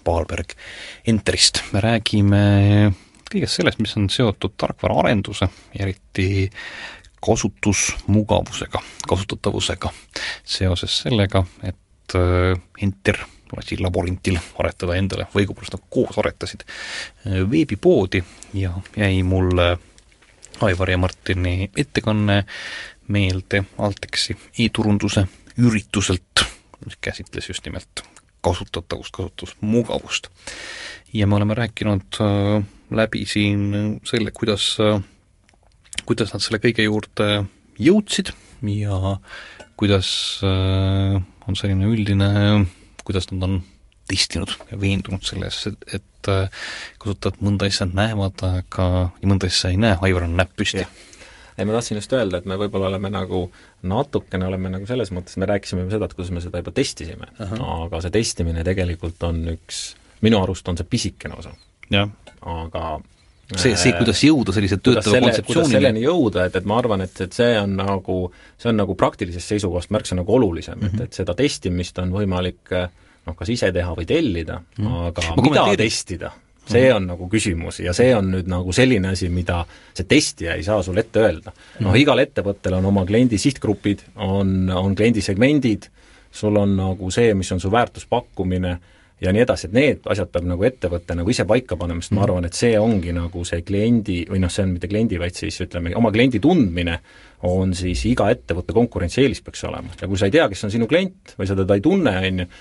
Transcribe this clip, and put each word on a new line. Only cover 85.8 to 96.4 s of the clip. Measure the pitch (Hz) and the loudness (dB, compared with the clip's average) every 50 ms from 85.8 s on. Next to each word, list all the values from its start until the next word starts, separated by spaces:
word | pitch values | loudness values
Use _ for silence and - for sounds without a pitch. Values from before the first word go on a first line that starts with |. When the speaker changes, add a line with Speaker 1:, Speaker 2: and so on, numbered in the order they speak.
| - - _ - - - - - _ _ | -4 -12 _ -20 -20 -20 -20 -20 _ _
Speaker 2:
sul | - - - 107 104 | -10 -2 0 2 4
on | 104 101 101 98 | 4 4 4 2
nagu | 95 95 95 92 - 92 92 | 2 0 0 -2 -4 -4 -4
see, | 92 120 117 113 104 | 0 2 4 4 4
mis | 98 92 - | 2 0 -2
on | 98 90 | -2 -2
su | 92 95 104 120 120 - - - - - 120 | 0 2 2 2 2 0 -4 -12 -4 -2 -2
väärtuspakkumine | 123 - - - - 92 92 92 92 92 90 90 87 - _ _ _ _ _ _ _ | -2 -2 -4 -6 -4 -2 -2 0 0 0 -2 -4 -6 -8 _ _ _ _ _ _ _
ja | 90 92 95 | -2 0 2
nii | 107 127 | 4 4
edasi, | - 95 - - | 2 2 -2 -4
et | 85 101 | 0 2
need | 123 147 143 - - - | 2 2 2 2 -2 -2
asjad | - 101 101 92 - | -4 -2 -2 -2 -2
peab | - 90 87 | -4 -2 -2
nagu | 90 90 87 101 | -2 0 0 0
ettevõte | 131 - - - 85 87 85 - - 87 | 0 0 0 -4 -4 -4 -4 -4 -4 -4
nagu | 85 85 101 | -2 0 0
ise | 123 - 107 | 0 0 2
paika | 87 - 127 127 - - | 2 2 0 0 -2 -6
panema, | 82 87 87 85 85 | -4 -4 -4 -4 -6
sest | - - 107 | -4 -2 0
ma | 101 | 0
Speaker 1:
Mhm. | 101 98 | 2 2
Speaker 2:
arvan, | 90 90 90 | 2 0 -2
et | 85 - | -4 -2
see | - 123 120 113 104 | 0 2 2 4 4
ongi | 107 117 113 95 80 87 | 4 4 2 0 0 -2
nagu | 87 87 85 85 - 87 85 | -4 -4 -4 -4 -6 -8 -6
see | - - 85 | -4 -4 -6
kliendi, | 82 - 98 101 107 117 120 117 101 104 92 87 82 - | -4 -2 -2 0 2 4 2 2 2 0 -2 -4 -2 -2
või | 98 95 | 0 0
noh, | 92 85 | 0 0
see | - - 98 | 0 0 0
on | 92 | 0
mitte | 90 85 - | -2 -2 -4
kliendi, | 87 98 107 117 110 95 82 | -2 0 0 0 0 0 -2
vaid | 76 90 - | -2 -4 -4
siis | - - 90 - - | -6 -6 -6 -6 -6
ütleme, | 90 - - 90 85 87 87 | -8 -6 -6 -6 -4 -2 0
oma | 107 117 110 | 2 2 2
kliendi | 98 110 127 135 120 | 4 4 4 4 4
tundmine | 101 | 4